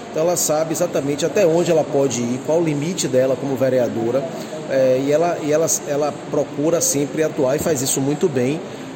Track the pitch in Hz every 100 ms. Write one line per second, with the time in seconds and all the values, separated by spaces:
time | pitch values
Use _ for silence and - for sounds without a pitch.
0 | - 156 170 170 - 151 160 160 175 170
1 | 139 143 160 208 175 165 175 160 139 139
2 | 139 117 120 127 - 160 165 143 156 185
3 | 151 127 131 127 135 127 131 127 117 113
4 | 113 127 139 - - - - 135 131 127
5 | 139 147 175 165 151 151 160 - - 143
6 | 147 - - - - - 151 165 - 139
7 | 143 151 156 156 127 151 170 147 135 -
8 | 139 147 185 131 123 160 - - -